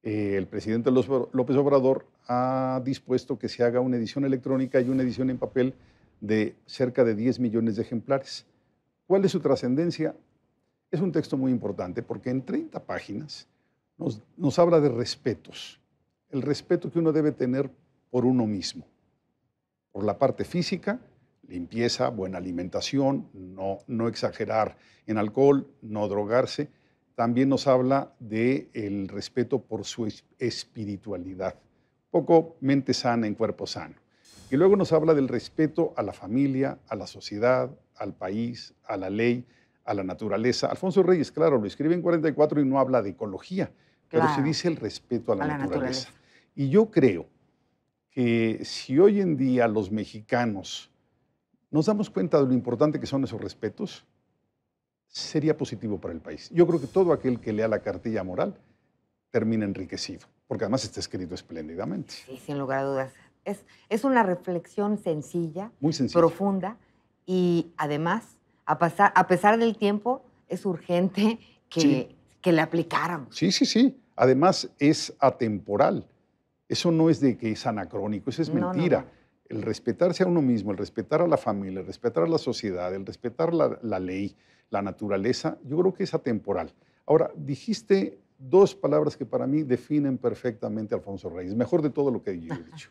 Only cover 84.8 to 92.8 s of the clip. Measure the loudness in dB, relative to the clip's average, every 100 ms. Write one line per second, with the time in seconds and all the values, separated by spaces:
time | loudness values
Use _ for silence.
84.8 | -4 -6 -4 -2 0 -2 -4 -8 -6 0
85.8 | 0 0 -4 -4 -2 -4 -2 -6 -6 _
86.8 | _ _ 2 4 4 -4 -8 -8 -4 -6
87.8 | 2 2 2 -8 _ _ 2 6 6 4
88.8 | 0 2 0 -4 -6 -4 0 0 0 -2
89.8 | 0 0 0 0 -2 -2 -6 -6 -6 -6
90.8 | -4 -6 -6 -10 -10 -8 -6 -2 2 2
91.8 | 0 0 -2 -2 -6 -8 -8 -10 -12 -20